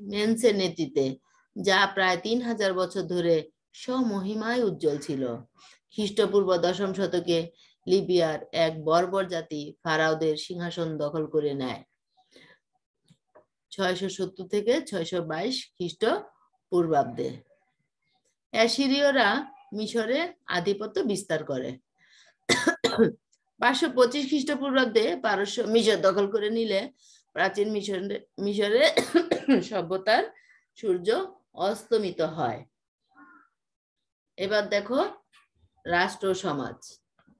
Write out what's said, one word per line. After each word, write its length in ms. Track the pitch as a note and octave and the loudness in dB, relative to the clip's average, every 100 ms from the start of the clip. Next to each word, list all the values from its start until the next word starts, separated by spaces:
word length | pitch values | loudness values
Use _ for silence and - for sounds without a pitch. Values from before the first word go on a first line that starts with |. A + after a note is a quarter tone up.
মেন্সের 540 | G3+ G3+ G#3+ A3+ A#3 G3+ | -6 -2 0 4 4 4
নেতৃত্বে, 500 | F#3 E3 C#3+ C#3+ C3+ C3+ _ _ _ - | 0 -2 -2 0 0 -2 _ _ _ -4
যা 240 | F#3+ F#3+ G3 | 2 4 2
প্রায় 240 | G3 F#3 F3+ | 2 0 0
তিন 200 | A3 A#3+ | -2 -2
হাজার 300 | A#3 G#3+ G3 | -2 -2 0
বছর 280 | F#3 F3+ G3 | 0 -2 -4
ধরে 340 | E3 F3 E3+ D#3+ D3+ _ _ | -4 0 2 2 -2 _ _
স্বমহিমায় 880 | - - B3+ A#3 G3 F#3+ A3 A3 B3 | -12 -4 -2 0 -2 -4 -4 -2 0
উজ্জ্বল 340 | G#3+ D3+ D#3 D3 | 0 0 -2 -2
ছিল। 260 | - C3+ B2+ A#2 - _ - - _ | -4 -4 -4 -6 -12 _ -20 -20 _
খ্রিস্টপূর্ব 560 | - G3+ - F#3+ G3+ F#3 F3+ | -6 -2 0 2 2 2 2
দশম 360 | F3 F#3 G3 | 2 0 -2
শতকে 440 | F#3 F3+ F3 F3 E3 E3+ - _ _ F3+ | -2 -2 -2 0 0 -2 -12 _ _ 0
লিবিয়ার 520 | F#3+ E3 F3+ D#3+ D3+ - | 2 4 2 2 -2 -4
এক 220 | E3 D#3+ D#3+ | 0 0 0
বর্বর 400 | D#3 E3+ F3+ G3 F#3 | 2 2 2 0 -2
জাতি 360 | E3+ D#3+ D3+ D3 - | -6 -6 -8 -10 -8
ফারাওদের 520 | E3 D#3 D#3+ D#3 D#3+ D3+ | 0 2 2 2 0 0
সিংহাসন 500 | - F3 F3 E3+ D#3+ D3+ | -4 -8 -6 -4 -4 -4
দখল 260 | D3 D#3+ D3+ | -4 -4 -2
করে 240 | D#3 D3 | 0 0
নেয় 280 | C#3 C3 - - _ _ _ _ - - _ _ _ _ _ _ _ _ - _ _ _ | -2 -4 -8 -14 _ _ _ _ -20 -20 _ _ _ _ _ _ _ _ -20 _ _ _
ছয়শো 380 | - F#3 F3+ F#3+ | -2 0 0 -4
সত্তর 360 | F#3 F#3 - F3+ | -4 -6 -8 -4
থেকে 260 | G#3 G#3 D4 | -2 2 0
ছয়শো 380 | - F#3+ E3 F3+ | 0 -6 -4 -4
বাইশ 360 | D#3+ D#3 A3 B3+ - - | -4 -4 -4 -6 -8 -8
খ্রিস্টপূর্বাব্দে। 1500 | F3 - A3 G#4 - _ _ _ - F3+ E3 C#3+ A#2+ - C3 - - _ _ _ _ _ _ _ _ _ _ | -8 -2 0 0 -4 _ _ _ -2 0 2 2 0 -2 -6 -8 -18 _ _ _ _ _ _ _ _ _ _
অ্যাসিরীয়রা 760 | A3 A#3 C4+ C4+ C#4 C#4+ C4+ G3+ B3+ - - - | 2 2 2 2 4 4 4 4 2 -4 -14 -12
মিশরে 460 | G3+ G#3+ A#3 A3 C#4 F4 - - | -8 -4 -2 0 -2 -2 -8 -6
আধিপত্য 500 | F3+ F3 G3+ G#3+ F#4 | -2 0 -2 -2 -2
বিস্তার 420 | B3+ F#3 - D#3 | -2 -2 -2 -4
করে। 260 | D3 C3 C3 B2+ _ _ _ _ _ _ - - - E4+ - A3+ G#3+ - _ _ _ - | -2 -6 -6 -10 _ _ _ _ _ _ -2 0 0 0 0 2 2 0 _ _ _ 0
পাঁচশো 260 | A#3+ C4+ D#4 B3 | 2 2 2 4
পঁচিশ 280 | A#3+ C#4+ C4+ | 4 2 -2
খ্রিস্টপূর্বাব্দে 760 | D4+ D4 C4+ C4+ C4 A#3 A3 B3+ F4 | -2 -2 -4 0 2 2 2 2 0
পারস্য 460 | G#3+ G3 G3+ - | -2 -2 -2 -4
মিশর 360 | G3+ A3+ G#3+ F#3+ | 2 2 4 4
দখল 280 | F#3+ F#3+ G3 | 4 2 0
করে 180 | G#3+ G#3 | 0 -2
নিলে 300 | A3+ A3 G3 C4 - _ _ _ D3+ | -2 0 -2 -4 -12 _ _ _ -2
প্রাচীন 320 | F#3+ G3 G#3 | 0 0 -2
মিশরে, 460 | G#3 G3+ F#3 G3 - - - | -2 -4 -4 -4 -8 -10 -6
মিশরে 440 | G3+ G3+ G#3 A#3 D#4 - - E4+ E4+ - - C4+ - | -4 0 2 4 4 2 2 2 2 0 2 2 2
সভ্যতার 540 | G3+ E3 F#3+ G#3 B3 A4 - _ _ _ - | -4 -2 -2 2 2 2 -6 _ _ _ -4
সূর্য 280 | A3 F3+ F3+ D4+ F#4+ - _ | -2 0 2 0 -2 -10 _
অস্তমিত 680 | - F#3+ G#3+ - A3 F#3+ E3+ | -4 -2 -2 0 0 0 -2
হয়। 400 | D#3 D#3 B2 G#2+ - _ _ _ _ _ - - _ _ _ _ _ _ _ _ _ - | -2 0 -2 -4 -12 _ _ _ _ _ -20 -20 _ _ _ _ _ _ _ _ _ -8
এবার 260 | G3 G#3 G3+ | -2 0 0
দেখো 300 | G3+ G3+ C4+ G4 - _ _ _ _ _ _ D#3+ | -2 -2 -2 -2 -6 _ _ _ _ _ _ -2
রাষ্ট্র 420 | F3 F#3+ - F#3+ F#3 | 0 0 -2 -2 -2
সমাজ। 420 | F#3 C#3+ A#2 - - - _ _ _ | -4 -4 -6 -12 -20 -20 _ _ _